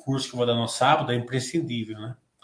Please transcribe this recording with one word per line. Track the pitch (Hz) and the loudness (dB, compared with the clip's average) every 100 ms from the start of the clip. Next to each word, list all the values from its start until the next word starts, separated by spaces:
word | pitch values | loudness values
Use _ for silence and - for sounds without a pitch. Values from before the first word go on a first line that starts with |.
curso | - 135 - | -4 -4 -2
que | |
eu | 123 | -2
vou | 120 | 2
dar | |
no | 117 113 | 2 0
sábado | - 131 156 123 | 2 4 4 4
é | 120 | -2
imprescindível, | 120 131 - 170 143 120 107 107 | 0 -4 -2 -2 -2 -4 -6 -8
né? | 107 123 _ _ | -10 -12 _ _